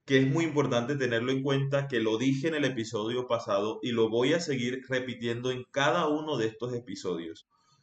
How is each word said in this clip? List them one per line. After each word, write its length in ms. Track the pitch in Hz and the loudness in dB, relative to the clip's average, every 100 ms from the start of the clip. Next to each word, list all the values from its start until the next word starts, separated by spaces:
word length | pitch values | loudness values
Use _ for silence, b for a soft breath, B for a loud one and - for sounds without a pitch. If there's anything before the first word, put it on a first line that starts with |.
| - | 2
que 140 | 135 | 4
es 80 | 135 | 4
muy 180 | 165 160 | 2 2
importante 500 | 147 135 120 120 139 | 2 2 2 0 -2
tenerlo 380 | 123 113 127 | 0 0 2
en 100 | 135 | 0
cuenta, 440 | 139 139 139 139 139 | 2 0 2 0 0
que 100 | 120 | 0
lo 180 | 110 110 | 2 2
dije 300 | 135 135 160 | 2 0 0
en 80 | 151 | 0
el 80 | |
episodio 640 | 131 113 113 113 110 123 123 | 0 -2 -4 -4 -2 -2 -2
pasado 520 | 113 113 98 107 - | -2 0 0 0 -2
y 100 | 127 | -2
lo 180 | 117 107 | 2 2
voy 220 | 117 135 | 4 2
a 60 | 170 | 2
seguir 440 | 160 120 120 131 - | 0 -2 -2 -4 -2
repitiendo 640 | 127 127 113 117 117 127 | -4 -4 -4 -4 -2 -2
en 140 | 127 - | -4 -4
cada 360 | 143 143 170 151 | 0 2 2 2
uno 300 | 151 156 131 | 0 -2 -2
de 100 | 110 | -2
estos 260 | - 123 | -2 -6
episodios. 760 | 120 - 98 95 85 85 82 - _ _ _ | -6 -8 -8 -4 -4 -6 -12 -20 _ _ _